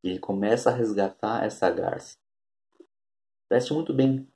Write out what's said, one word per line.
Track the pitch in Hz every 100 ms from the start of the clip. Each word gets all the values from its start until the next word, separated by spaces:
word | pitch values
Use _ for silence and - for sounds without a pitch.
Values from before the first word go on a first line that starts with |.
E | 92
ele | 92
começa | - 98 101 117 117
a |
resgatar | 120 113 101 98 - 110 113
essa | 107 - 92
garça. | 85 - - - - _ _ _ _ _ _ - _ _ _ _ _ _
Preste | 120 123
muito | 151 165
bem | 135 135 135 -